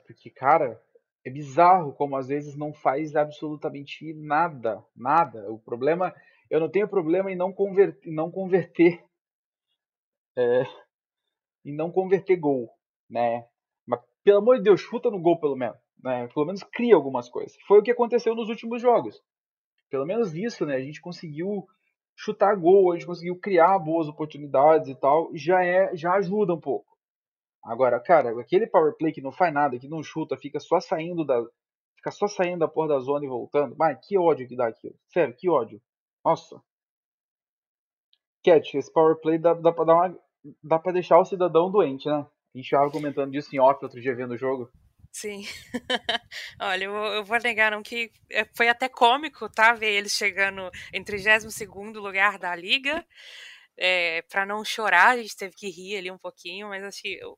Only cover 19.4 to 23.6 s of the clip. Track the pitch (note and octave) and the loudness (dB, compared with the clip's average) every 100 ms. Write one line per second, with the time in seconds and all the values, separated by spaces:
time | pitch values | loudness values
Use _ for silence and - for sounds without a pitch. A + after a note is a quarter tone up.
19.4 | _ _ _ _ _ C3+ C#3+ G#3+ A3 D#3 | _ _ _ _ _ -6 -4 -2 -4 -4
20.4 | A#3 A3+ D#3+ C3+ C3 D3+ - E3+ E3 D3 | -8 -6 -4 -4 -6 -12 -14 -14 -12 -10
21.4 | F#3 G3+ - _ _ _ _ - - G#3 | -6 -8 -10 _ _ _ _ -12 -10 0
22.4 | F#3+ G#3 E3+ G3 F#3 E3+ D#3 F3 E3+ F3+ | 2 4 6 8 6 2 -4 -10 -8 -8
23.4 | G#3 F3+ | 0 4